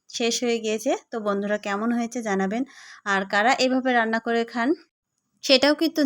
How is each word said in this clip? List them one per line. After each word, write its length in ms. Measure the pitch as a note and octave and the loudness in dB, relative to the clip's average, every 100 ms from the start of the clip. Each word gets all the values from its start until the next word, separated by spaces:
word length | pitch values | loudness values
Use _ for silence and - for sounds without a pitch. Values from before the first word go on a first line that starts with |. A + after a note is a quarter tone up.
| _ | _
শেষ 240 | - A#3 A#3 | -4 -2 -2
হয়ে 160 | B3 A#3 | -2 -2
গিয়েছে। 320 | A3 G#3+ C4+ F#4+ - | -2 -2 -2 -4 -4
তো 80 | A#3 | -6
বন্ধুরা, 380 | G#3 G3+ G3+ G#3 | -2 -2 -2 -4
কেমন 320 | G#3 G3+ A3+ | -4 -4 -2
হয়েছে 280 | A#3+ A#3 B3 | -2 -2 -6
জানাবেন, 420 | A3 G3 F#3+ A3+ C4+ - - - G#3 | -2 -2 0 -2 -6 -10 -20 -12 -2
আর 160 | G3 G3 | -2 0
কারা 220 | G3+ A3+ | 2 2
এভাবে 360 | C4 B3+ C4 B3+ | 2 2 0 0
রান্না 260 | A#3+ A3+ A3+ | 0 0 -2
করে 240 | A#3 A#3 A3+ | 0 -2 -2
খান 240 | B3 A#3+ F4+ _ _ _ _ _ _ | -2 -2 -2 _ _ _ _ _ _
সেটাও 300 | - C4 C#4 D4+ | 4 6 6 4
কিন্তু 260 | D#4+ - | 0 2